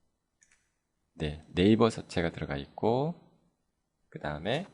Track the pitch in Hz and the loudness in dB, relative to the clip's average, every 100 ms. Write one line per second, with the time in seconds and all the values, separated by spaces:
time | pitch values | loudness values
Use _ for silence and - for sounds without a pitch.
0 | _ _ _ _ _ _ _ _ _ _ | _ _ _ _ _ _ _ _ _ _
1 | _ - 76 76 - 82 101 113 113 85 | _ -6 -6 -6 -6 4 6 6 4 0
2 | - 90 82 - 76 69 69 - 107 123 | -6 -2 -2 -4 -8 -8 -8 -2 0 2
3 | 151 - _ _ _ _ _ _ _ _ | -2 -6 _ _ _ _ _ _ _ _
4 | _ - - 76 92 147 196 | _ -12 -8 -6 -4 -4 -6